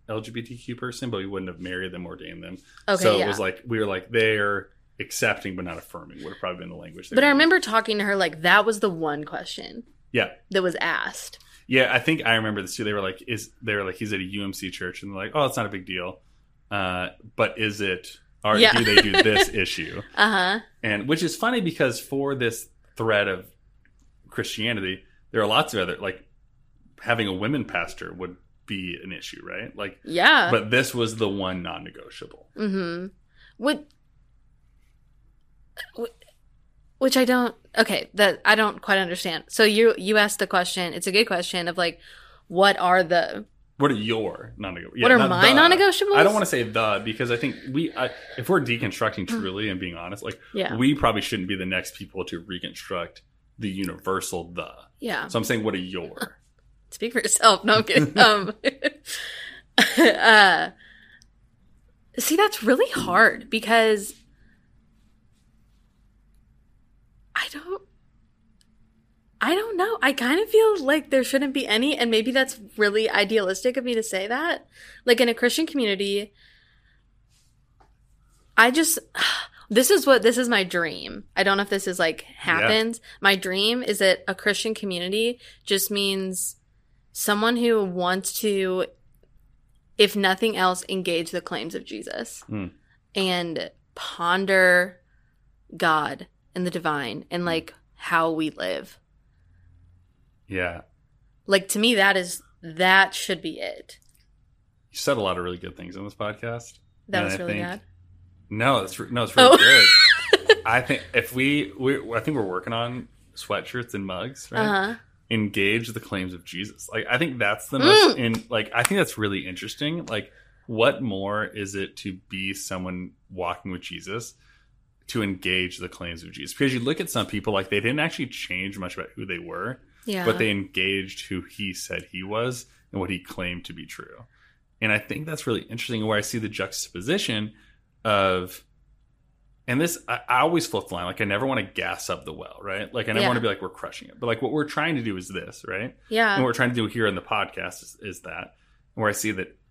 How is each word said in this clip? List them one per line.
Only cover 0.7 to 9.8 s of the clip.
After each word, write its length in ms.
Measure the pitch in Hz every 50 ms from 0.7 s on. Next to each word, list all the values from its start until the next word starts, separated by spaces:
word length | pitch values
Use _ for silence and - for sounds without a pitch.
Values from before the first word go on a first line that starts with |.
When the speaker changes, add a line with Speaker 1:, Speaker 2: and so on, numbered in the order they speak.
| 120
Speaker 1:
person, 340 | 120 127 123 117 - 131 120
but 80 | 110
we 80 | 95 95
wouldn't 240 | 98 101 95 92 92
have 120 | 85 82
married 320 | 90 90 92 92 92 92 90
them, 120 | 90 87
ordained 380 | 85 87 87 85 82 85 85 87
them. 140 | 87 95 - _ _ - - -
Speaker 2:
Okay, 140 | - 196 180
Speaker 1:
So 160 | - 113 104
Speaker 2:
yeah. 60 | 98 92
Speaker 1:
it 20 | 104
was 100 | 101 104
like, 220 | 98 95 - - -
we 140 | 123 117 110
were 60 | 107
like, 240 | 101 95 92 - -
"They're 580 | 117 113 110 110 110 104 101 101 101 95 - - _ _ _ _ _ -
accepting 560 | - - - - - 110 101 - - 98 90
but 80 | 90 90
not 120 | 87 82
affirming," 440 | 82 - - - 85 82 82 80 - -
would 100 | 92 98
have 60 | -
probably 200 | - 92 90 87
been 100 | 87 87
the 60 | 85
language 340 | 82 85 85 80 87 - -
they 60 | -
Speaker 2:
But 80 | 254 285
I 40 |
Speaker 1:
used. 80 | 294 277
Speaker 2:
remember 240 | 277 320 330 370 359
talking 360 | - 208 220 226 220 220 214 208
to 40 | 196
her, 120 | 202 202
like, 240 | 196 185 160 147 156
that 240 | 160 180 190 208 202
was 160 | 226 214 202
the 80 | 220 202
one 340 | 170 160 160 151 147 147 151
question 600 | - - - - - - - - - - 233